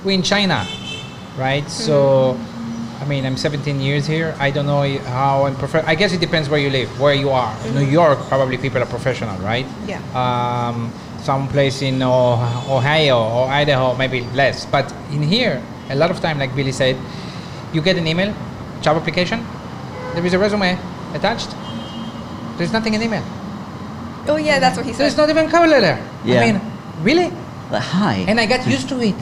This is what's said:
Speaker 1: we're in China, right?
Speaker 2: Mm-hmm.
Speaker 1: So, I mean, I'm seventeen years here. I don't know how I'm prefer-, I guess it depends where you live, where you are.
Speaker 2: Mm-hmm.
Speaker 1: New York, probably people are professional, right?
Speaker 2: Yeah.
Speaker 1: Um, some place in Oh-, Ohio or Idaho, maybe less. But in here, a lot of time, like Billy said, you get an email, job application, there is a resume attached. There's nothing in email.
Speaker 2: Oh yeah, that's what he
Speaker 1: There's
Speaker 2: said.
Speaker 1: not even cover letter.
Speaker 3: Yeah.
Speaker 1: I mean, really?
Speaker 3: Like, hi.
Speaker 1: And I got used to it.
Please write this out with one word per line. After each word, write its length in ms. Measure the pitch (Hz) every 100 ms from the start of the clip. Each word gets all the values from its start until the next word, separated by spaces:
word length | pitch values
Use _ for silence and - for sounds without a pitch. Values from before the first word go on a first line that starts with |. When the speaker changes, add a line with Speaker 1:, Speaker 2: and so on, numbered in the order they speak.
Speaker 1:
we're 120 | 196 190
in 20 |
China, 440 | - 202 196 135 92 - - - - - - -
right? 240 | 131 139
Speaker 2:
Mm-hmm. 220 | 147 - -
Speaker 1:
So, 480 | 143 139 135 131 120 117 - 113 117 117 -
I 40 | 143
mean, 180 | 139
I'm 120 | 131 127
seventeen 440 | 160 147 143 139
years 240 | 135 143 143
here. 280 | 156 - -
I 100 | 139
don't 160 | 143 143
know 160 | 143 139 135 131 123
how 280 | 139 139 139
I'm 80 | 135
prefer-, 280 | 139 160 160
I 80 |
guess 180 | 160 202
it 80 | 180
depends 280 | 160 165 143
where 100 | 151
you 120 | 139
live, 180 | 135 113 123
where 160 | 143
you 160 | 139 139
are. 220 | 131 117
Speaker 2:
Mm-hmm. 240 | 104 - 135
Speaker 1:
New 80 | 139 151
York, 180 | 165 135 -
probably 280 | 135 131 127
people 240 | 135 123
are 40 | 117 120
professional, 380 | 131 120 117 92 98
right? 140 | 117 131 - -
Speaker 2:
Yeah. 140 | 180 - 127
Speaker 1:
Um, 680 | 127 123 120 120 120 117 117 - - -
some 240 | - 135 135
place 340 | 139 139 131
in 200 | 135 131
Oh-, 600 | 127 127 123 120 120 120 135
Ohio 500 | 131 135 156 147 123
or 240 | 110 120 131
Idaho, 460 | 143 147 131 131 123
maybe 240 | 131 127 120
less. 320 | 123 131 - -
But 260 | 143 131 - -
in 100 | 143
here, 400 | 147 220 233 131 - - -
a 60 |
lot 160 | 135 165
of 100 | 180
time, 180 | 170 147
like 140 | 135 135
Billy 160 | 135
said, 240 | 127 131 135 - - - - - - -
you 80 | 160
get 160 | 156 175
an 100 | 160
email, 280 | 165 202 - - - - -
job 140 | 151 160
application, 480 | 160 160 175 226 - - - - - - -
there 120 | 170 175
is 80 |
a 40 | 180
resume 380 | 208 208 185 180 - - -
attached. 360 | 151 190 233 - - - 226 - - 226 - - - - -
There's 140 | 170
nothing 220 | 220 220
in 80 | 214
email. 200 | 226 196 - - - - - - - - - - -
Speaker 2:
Oh 100 | 302
yeah, 220 | 302 277
that's 180 | 254 -
what 100 | -
he 60 |
Speaker 1:
There's 220 | 214 285
Speaker 2:
said. 60 | 262
Speaker 1:
not 100 | 302
even 200 | 311 311
cover 160 | 339 339
letter. 340 | 285 185 120 - -
Speaker 3:
Yeah. 160 | - 127
Speaker 1:
I 120 | 233
mean, 80 | 202 - - - -
really? 280 | 170 330 349 240 - - -
Speaker 3:
Like, 120 | 104
hi. 420 | - 180 202 98 92
Speaker 1:
And 120 | 226
I 60 | 220
got 200 | 247 -
used 220 | 262 254
to 120 | 254
it. 140 | 226 -